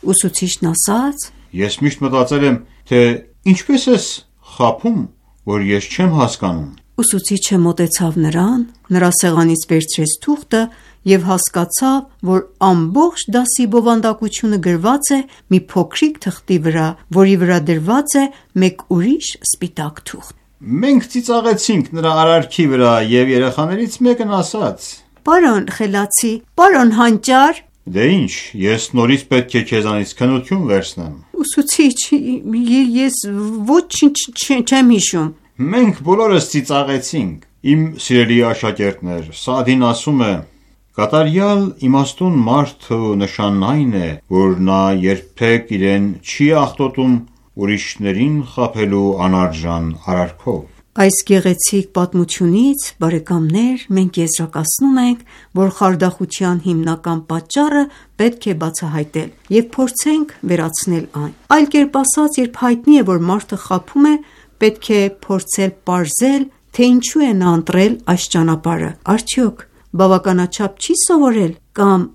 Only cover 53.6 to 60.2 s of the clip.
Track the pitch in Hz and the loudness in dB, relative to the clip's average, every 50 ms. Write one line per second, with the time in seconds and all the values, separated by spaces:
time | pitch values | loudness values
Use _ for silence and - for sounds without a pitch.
53.6 | 233 247 254 247 - - 196 190 185 180 180 - 170 160 - - 170 160 - 147 | 0 0 -2 -4 -4 -2 0 0 0 0 0 -2 -2 -2 -2 -4 -6 -6 -6 -6
54.6 | 156 156 - - 269 277 269 262 247 247 247 240 - _ - - - _ _ 180 | -6 -4 -4 0 0 2 2 2 2 0 0 -2 -6 _ -20 -20 -20 _ _ 0
55.6 | 190 196 185 - 208 190 185 165 185 185 180 - 185 175 - - 190 180 180 175 | 0 0 0 0 0 0 2 2 0 -2 -2 -4 -8 -8 -6 -4 -2 -2 -2 -2
56.6 | 165 185 175 160 165 165 165 165 - 170 165 160 160 _ 160 165 165 _ - - | -2 -2 -2 -2 -2 -2 -4 -6 -6 -6 -6 -6 -6 _ -8 -8 -6 _ -2 0
57.6 | 294 302 294 294 285 285 - - - _ _ - 208 240 233 233 - 214 185 156 | 0 2 2 0 -2 -2 -6 -20 -20 _ _ -2 -2 -2 -2 -2 -6 -6 -4 -4
58.6 | 160 160 165 - - 160 147 156 151 151 - 160 156 - - _ _ - 196 220 | -4 -6 -6 -6 -8 -6 -4 -4 -6 -4 -6 -8 -8 -8 -12 _ _ 0 0 0
59.6 | 233 233 - - 262 240 240 - - 302 302 311 | 0 0 -2 -2 -2 -2 -2 -4 -2 0 0 0